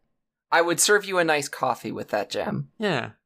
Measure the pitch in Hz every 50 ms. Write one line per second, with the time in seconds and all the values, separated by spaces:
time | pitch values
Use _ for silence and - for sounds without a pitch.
0 | _ _ _ _ _ _ _ _ _ - 151 170 170 175 170 170 - 208 208 202
1 | 196 196 185 175 165 160 151 147 139 - - - 131 127 117 - - 107 - 104
2 | 107 - 107 104 - - - 104 82 - - 139 143 - _ - 214 196 151 120
3 | 113 113 - _ _